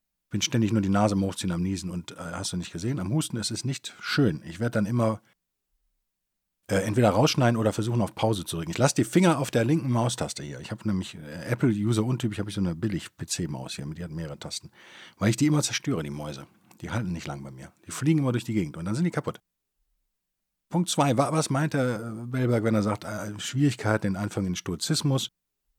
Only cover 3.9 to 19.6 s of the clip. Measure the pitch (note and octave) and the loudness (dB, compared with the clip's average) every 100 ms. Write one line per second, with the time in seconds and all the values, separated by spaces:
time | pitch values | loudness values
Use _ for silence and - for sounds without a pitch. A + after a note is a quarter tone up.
3.9 | - - - A#2+ D2+ E2 E2+ A#2 A2 G2+ | -10 -2 4 4 2 -6 -4 -2 0 0
4.9 | A#2+ A2+ - _ _ _ _ _ _ _ | 2 2 0 _ _ _ _ _ _ _
5.9 | _ _ _ _ _ _ _ - F#2+ G2+ | _ _ _ _ _ _ _ -2 -2 0
6.9 | G#2+ A2 F#2+ D3+ - A#2+ A#2 G#2+ G#2 A2 | 4 4 6 4 4 2 4 0 0 0
7.9 | A#2 F#2+ - A2+ G2+ E2 E2 D#2+ E3 C#3 | 0 0 0 0 0 -2 -6 -4 2 2
8.9 | - - F3+ F#3 C#3 C3 A#2 A2+ D#3+ C3+ | 2 4 6 6 4 2 2 2 2 2
9.9 | A#2 A#2+ - C#3+ - C#3+ C#3 - G#2+ A2 | 2 2 0 -4 -6 -10 -10 -10 -6 -2
10.9 | F#2+ F2+ - D2+ E2 - A#2+ C3 G#2 G#2+ | 0 -2 -10 -14 -8 -4 2 2 2 2
11.9 | A2 A#2 B2+ A2+ G#2 G2+ G2 F2+ E2 A2 | 2 2 0 -2 -2 -4 0 0 0 -2
12.9 | F2 - - - - D#2+ C2+ B1+ - C#2+ | -2 -6 -12 -8 -4 -4 -6 -8 -10 -10
13.9 | D#2+ E2+ D#2 D#2 D2 D#2+ - - - - | -8 -8 -8 -8 -10 -10 -12 -14 -20 -20
14.9 | - - - G#2 A#2 D3+ D3+ - - D3 | -20 -16 0 2 4 4 4 2 -2 -2
15.9 | F#2+ D2 C#2+ D2+ C2+ - _ _ - D#2+ | -2 -4 -6 -8 -10 -14 _ _ -14 -6
16.9 | G#2+ F#2 E2 - C#2+ C#2 C2 - _ - | -4 -2 -4 -6 -10 -10 -14 -18 _ -12
17.9 | - C#3+ D#3 C3 A#2+ - G#2+ D#2+ D#2+ F2 | -2 2 4 4 0 0 0 0 -4 -4
18.9 | B2 F3 - - - _ _ | 0 0 -2 -6 -8 _ _